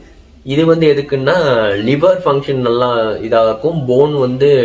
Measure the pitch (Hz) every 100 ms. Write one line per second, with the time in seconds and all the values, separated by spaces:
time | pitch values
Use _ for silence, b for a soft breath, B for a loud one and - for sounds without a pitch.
0 | b b b - 131 139 165 165 156 143
1 | 139 135 135 180 151 117 107 101 113 143
2 | 175 185 160 139 139 135 123 120 123 117
3 | 110 101 110 117 113 110 160 165 123 123
4 | 147 143 127 127 143 135